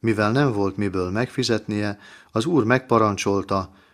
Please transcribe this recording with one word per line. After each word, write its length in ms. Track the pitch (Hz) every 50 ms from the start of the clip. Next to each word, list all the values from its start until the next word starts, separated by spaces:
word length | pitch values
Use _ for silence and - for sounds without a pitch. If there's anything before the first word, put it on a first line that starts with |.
Mivel 320 | - 113 113 104 107 104 113
nem 200 | 135 147 139 113
volt 240 | 101 101 98 92
miből 340 | 104 104 98 90 95 90 90
megfizetnie, 880 | 92 107 123 123 - - 127 117 117 107 - - 107 104 104 104 101 - - - - - - _ _
az 140 | 110 113
úr 180 | 165 180 147 113
megparancsolta, 1080 | 110 123 131 127 - 120 113 110 107 101 95 - 101 98 98 92 - 101 98 92 - - - _ _